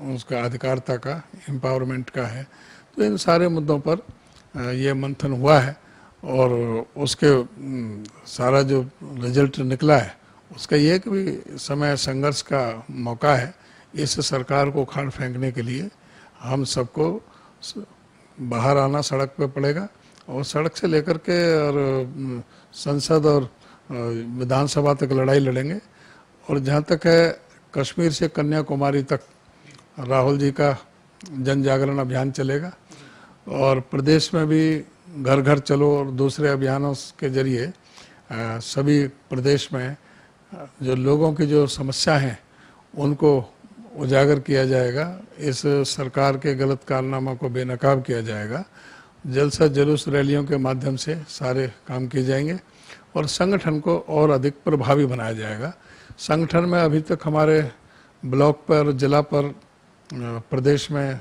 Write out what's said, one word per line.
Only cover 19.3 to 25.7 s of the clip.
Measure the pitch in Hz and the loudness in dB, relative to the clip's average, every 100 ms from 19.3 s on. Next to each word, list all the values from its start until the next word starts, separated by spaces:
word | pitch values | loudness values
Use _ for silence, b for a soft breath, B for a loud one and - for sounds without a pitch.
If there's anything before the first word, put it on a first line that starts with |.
| - 139 | -4 -6
पड़ेगा | 139 139 151 202 _ b b - | -2 -2 -2 -6 _ b b -12
और | 131 | -8
सड़क | 139 147 160 - | -4 -2 -2 -2
से | 180 | 0
लेकर | 156 147 165 | 0 0 -4
के | - 175 170 160 147 | 0 2 4 2 2
और, | 143 135 135 127 143 | 0 0 0 -4 -6
उम, | 135 123 - b b | -8 -8 -12 b b
संसद | - 147 143 - 160 151 | -10 -4 -2 2 4 6
और, | 147 | 4
अ, | 127 - - - - 127 117 113 117 123 | 0 -10 -20 -20 -12 -6 -4 -6 -6 -6
विधानसभा | 123 131 143 151 143 | 0 0 2 2 2
तक | 143 135 | 2 0
लड़ाई | 135 131 139 | 0 4 4
लड़ेंगे। | 135 127 139 | 4 0 -4